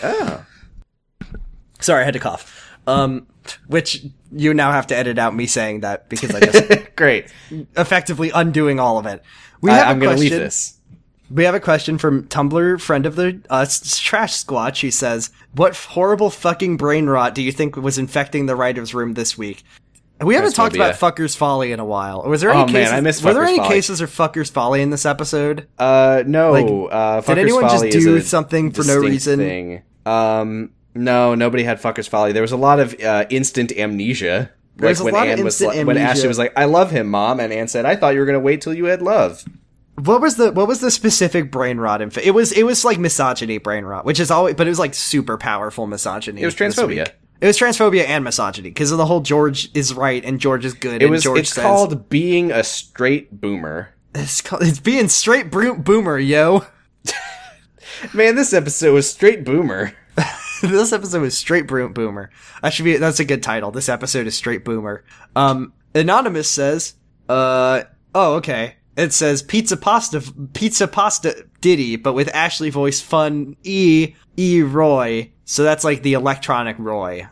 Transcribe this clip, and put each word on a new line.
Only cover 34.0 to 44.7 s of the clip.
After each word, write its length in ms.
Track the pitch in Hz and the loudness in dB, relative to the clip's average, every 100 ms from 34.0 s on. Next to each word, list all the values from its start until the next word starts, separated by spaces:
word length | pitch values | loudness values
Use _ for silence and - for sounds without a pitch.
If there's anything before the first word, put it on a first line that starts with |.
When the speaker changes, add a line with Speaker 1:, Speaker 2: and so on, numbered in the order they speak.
| 110 123 90 95 131 _ _ - | -4 -2 -2 -2 -4 _ _ -2
Speaker 2:
There 120 | - | 0
was 120 | 170 | 2
Speaker 1:
Like, 20 | |
Speaker 2:
a 20 | |
Speaker 1:
when 100 | 185 | 0
Speaker 2:
lot 120 | 202 247 | 0 0
of 100 | - | 0
Speaker 1:
Anne 60 | |
was 160 | - - | -2 0
Speaker 2:
instant 180 | 208 156 | 0 0
Speaker 1:
li-, 60 | |
when 120 | 147 143 | 0 2
Ashley 120 | 123 139 | 2 2
Speaker 2:
amnesia. 80 | 131 | 0
Speaker 1:
was 100 | 117 | 0
like, 140 | 120 135 | -2 0
"I 80 | |
love 260 | 147 165 185 | 2 4 2
him, 180 | 147 107 | 0 0
Mom," 300 | 101 107 127 | 0 0 0
and 120 | 113 | -2
Anne 160 | 110 113 | -4 -4
said, 160 | 120 | -2
"I 120 | 135 202 | 0 2
thought 180 | 147 | 2
you 60 | 139 | 2
were 60 | 139 | 2
gonna 140 | 139 | 2
wait 200 | 135 151 | 2 0
till 120 | 165 | -2
you 120 | 165 175 | -4 -2
had 160 | 180 | 0
love." 420 | 180 214 92 - - - _ _ _ - | 0 2 0 -4 -18 -20 _ _ _ -6
Speaker 2:
What 180 | 143 247 | 2 4
was 140 | 302 226 | 4 4
the, 160 | 220 | 2
what 140 | 170 202 | 2 0
was 120 | 254 | 0
the 100 | 254 | 0
specific 600 | - 220 - 175 175 135 | 0 0 2 2 0 -2
brain 280 | 131 127 117 | -2 -2 -2
rot? 220 | 113 104 | -2 -2
Inf-, 160 | 107 113 | -4 0
it 140 | 185 | 0
was, 200 | 208 226 | 0 0
it 120 | 208 | 2
was, 200 | 233 247 | 2 2
like, 140 | 233 180 | 0 0
misogyny 580 | 170 - 131 123 113 107 | -2 0 -2 -2 -6 -6
brain 280 | 107 104 98 | -4 -6 -6
rot, 180 | 95 | -8
which 160 | 131 156 | -4 -2
is 100 | 165 | 0
always, 240 | 170 180 | 2 2
but 120 | 151 | 0
it 40 | |
was, 80 | 170 | 0